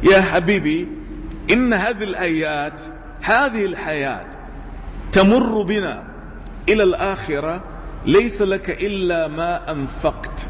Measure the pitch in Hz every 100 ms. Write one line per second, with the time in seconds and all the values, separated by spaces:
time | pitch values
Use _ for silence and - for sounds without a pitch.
0 | 170 190 185 165 175 202 151 160 180 -
1 | - - - - - 220 254 214 208 220
2 | 208 180 175 160 156 151 147 151 - -
3 | - - - 226 277 220 196 170 160 156
4 | 139 107 87 - - - - - - -
5 | - 196 190 240 233 220 185 214 180 120
6 | - - - - - - - 214 196 175
7 | 196 196 - 143 156 175 - - - -
8 | - 170 233 - 202 190 185 165 190 196
9 | 180 170 160 151 170 175 - 156 135 -
10 | 160 - - - -